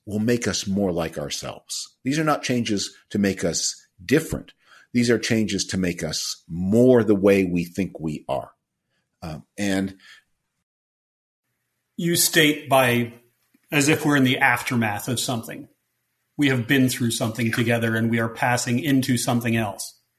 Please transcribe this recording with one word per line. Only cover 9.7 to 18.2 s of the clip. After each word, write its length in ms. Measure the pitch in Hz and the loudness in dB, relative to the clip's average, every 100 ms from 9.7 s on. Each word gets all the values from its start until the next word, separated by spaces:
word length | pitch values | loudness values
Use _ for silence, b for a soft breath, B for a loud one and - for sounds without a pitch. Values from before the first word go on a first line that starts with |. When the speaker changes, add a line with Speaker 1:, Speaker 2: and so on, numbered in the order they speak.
| 95 95 - b b b _ _ _ _ _ _ _ _ _ _ _ _ _ _ _ _ - | -2 -4 -8 b b b _ _ _ _ _ _ _ _ _ _ _ _ _ _ _ _ -6
Speaker 2:
you 200 | 170 170 | -2 0
state 520 | - 170 151 147 127 | 2 4 4 2 2
by, 440 | 135 127 120 117 - _ _ _ _ _ | 4 4 2 -2 -8 _ _ _ _ _
as 180 | 151 147 | 0 2
if 160 | 156 | 2
we're 120 | 151 143 | 2 4
in 80 | |
the 140 | 127 139 | 4 4
aftermath 680 | 135 120 - 120 110 104 - | 2 2 0 -2 0 -2 -4
of 120 | 117 | -4
something. 480 | - 117 - 139 147 _ _ _ _ _ _ - | -4 -6 -6 -12 -16 _ _ _ _ _ _ -2
We 120 | 143 | 0
have 180 | 127 110 | 2 2
been 220 | 139 127 | 2 2
through 220 | - 117 | 0 -2
something 420 | - 113 120 117 | -2 -4 -4 -2
together 420 | 120 117 117 113 113 | 0 0 0 0 0
and 140 | 113 | 0
we 80 | |
are 100 | 113 | 0